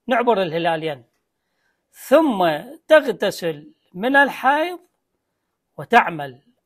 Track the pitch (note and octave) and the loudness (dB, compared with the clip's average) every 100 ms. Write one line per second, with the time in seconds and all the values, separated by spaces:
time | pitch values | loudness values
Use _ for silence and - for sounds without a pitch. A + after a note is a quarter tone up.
0 | - A#3+ A#3+ G#3 F3+ E3 E3+ D#3+ D#3 C#3 | -4 0 2 2 0 -2 -2 -2 -6 -10
1 | _ _ _ _ _ _ _ _ _ - | _ _ _ _ _ _ _ _ _ -16
2 | - C#4+ D#4+ G3+ E3+ D3 C3 - - D#4 | 2 2 2 0 0 -2 -8 -10 4 4
3 | C#4 F3 G3+ - E3+ D3 D3+ _ _ F3+ | 4 -4 -4 -4 -6 -8 -12 _ _ -8
4 | A#3 C#4 C#4 - B3 D4 E4+ F4+ _ _ | 0 2 2 0 0 0 -2 -8 _ _
5 | _ _ _ _ _ _ _ - D3 A#3 | _ _ _ _ _ _ _ -18 0 2
6 | F3+ D#3+ C#3 B2+ _ _ | 2 -4 -10 -14 _ _